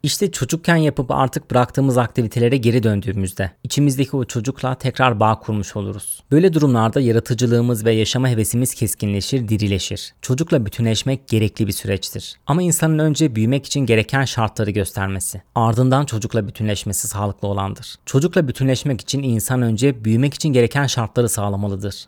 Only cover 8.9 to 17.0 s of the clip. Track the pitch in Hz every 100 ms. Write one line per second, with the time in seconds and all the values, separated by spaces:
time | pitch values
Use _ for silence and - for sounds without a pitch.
8.9 | - 104 101 - 135 113 107 104 98 -
9.9 | 95 - _ - 127 165 151 104 - 117
10.9 | 113 - 135 - 110 107 - 107 101 101
11.9 | 98 - 98 - - - 156 180 156 160
12.9 | 156 156 147 156 110 110 139 - 143 123
13.9 | 113 107 135 131 - 107 - 104 101 92
14.9 | - 98 95 - 98 - - 113 113 127
15.9 | 131 147 113 98 117 101 - 110 104 -
16.9 | 98